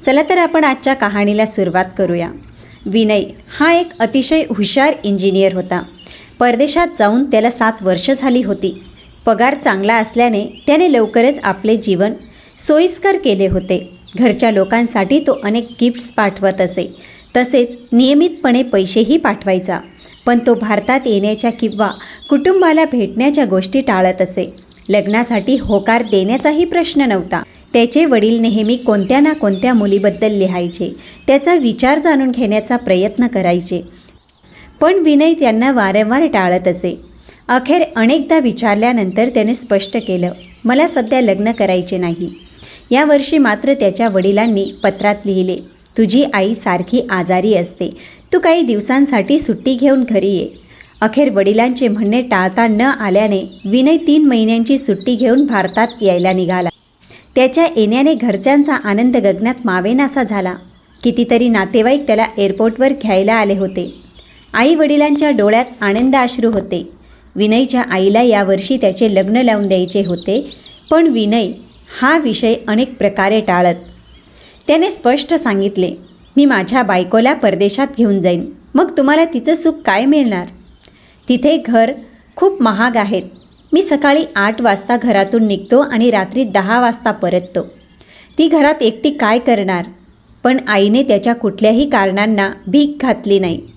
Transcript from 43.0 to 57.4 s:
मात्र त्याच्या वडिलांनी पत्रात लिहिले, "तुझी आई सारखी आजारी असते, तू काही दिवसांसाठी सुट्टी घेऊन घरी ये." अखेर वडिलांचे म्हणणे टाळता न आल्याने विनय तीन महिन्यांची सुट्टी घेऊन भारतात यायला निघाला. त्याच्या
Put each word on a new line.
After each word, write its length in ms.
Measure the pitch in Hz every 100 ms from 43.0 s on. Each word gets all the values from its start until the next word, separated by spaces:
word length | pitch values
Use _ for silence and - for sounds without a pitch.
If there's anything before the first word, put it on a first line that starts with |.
| 302 285 277 320
मात्र 360 | 254 208 254
त्याच्या 340 | 277 202 190 233
वडिलांनी 640 | 190 190 202 233 202 196 -
पत्रात 320 | 202 196 208 208 202
लिहिले, 320 | 190 185 180 - _ _ -
"तुझी 260 | 220 233 285
आई 200 | 214 190
सारखी 540 | 226 - 180 175 247 -
आजारी 440 | 190 175 185 202
असते, 360 | 202 175 - 175 - - - _
तू 60 | 370
काही 220 | 339 330
दिवसांसाठी 800 | 277 208 208 262 285 254 190 294
सुट्टी 360 | - 220 - 254
घेऊन 280 | 277 269
घरी 260 | 247 208 190
ये." 200 | 190 - - - - - -
अखेर 280 | 220 220 285
वडिलांचे 580 | 196 196 214 240 247 254
म्हणणे 340 | 214 214 233
टाळता 460 | 247 196 185 190 233
न 140 | 214
आल्याने 800 | 254 - 208 190 214 196 180 - 196
विनय 320 | 233 262 320
तीन 300 | 330 294 302
महिन्यांची 500 | 240 220 226 233 269
सुट्टी 380 | - 196 - 240
घेऊन 300 | 247 254 285
भारतात 420 | 220 180 180 233 240
यायला 300 | 196 180 180
निघाला. 380 | 185 180 185 175 - _ _ _ - _
त्याच्या 300 | -